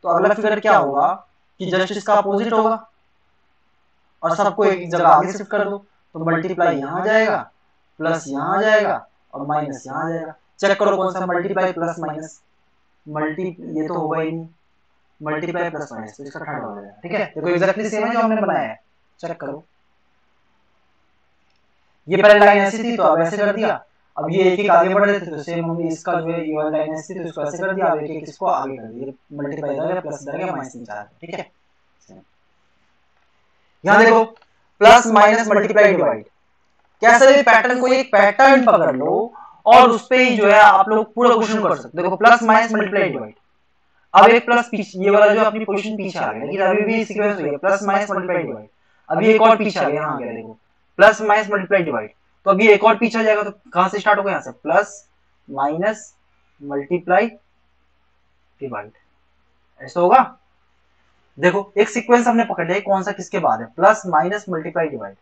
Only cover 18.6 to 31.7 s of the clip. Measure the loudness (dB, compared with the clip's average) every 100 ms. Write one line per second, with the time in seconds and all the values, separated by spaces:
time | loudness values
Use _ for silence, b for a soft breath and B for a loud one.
18.6 | -6 -12 _ _ _ _ -14 -12 -12 -14
19.6 | _ _ _ _ _ _ _ _ _ _
20.6 | _ _ _ _ _ _ _ _ _ _
21.6 | _ _ _ _ -4 2 6 8 6 4
22.6 | 0 -2 -6 -2 0 2 0 -2 -4 -2
23.6 | -4 -4 _ _ _ -10 -4 0 2 0
24.6 | 2 2 2 0 0 -2 -6 -12 -8 -6
25.6 | -6 -6 -6 -8 -6 -6 -6 -8 -6 -6
26.6 | -4 -4 -6 -8 -12 -14 -12 -10 -10 -8
27.6 | -8 -4 -2 -4 -6 -12 -14 -8 -4 -4
28.6 | -6 -12 -16 -14 -16 -16 _ -12 -10 -8
29.6 | -8 -6 -6 -6 -8 -14 -12 -10 -8 -10
30.6 | -12 -16 -16 -16 -18 _ -16 -14 -16 _
31.6 | _